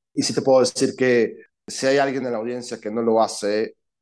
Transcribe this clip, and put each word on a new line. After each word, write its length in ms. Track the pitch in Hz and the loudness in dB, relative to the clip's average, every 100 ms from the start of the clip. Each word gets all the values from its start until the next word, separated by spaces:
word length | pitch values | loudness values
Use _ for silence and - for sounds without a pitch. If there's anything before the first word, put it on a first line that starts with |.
| _ | _
y 100 | 143 | -6
sí 100 | 135 | -4
te 80 | 131 | 0
puedo 180 | 135 131 | 4 4
decir 360 | 123 - 135 131 | 4 0 -2 0
que 400 | 127 120 110 - - _ - | 2 2 2 -4 -20 _ -14
si 200 | - 135 | -4 0
hay 120 | 139 | 2
alguien 260 | 139 135 123 | 2 -2 -4
en 80 | |
la 40 | 110 | -6
audiencia 420 | 117 123 117 113 | -6 -8 -10 -10
que 120 | 110 | -6
no 100 | 113 | -2
lo 200 | 117 113 | 2 2
hace, 560 | 107 - 104 107 113 - _ _ | 2 0 -2 -2 -4 -8 _ _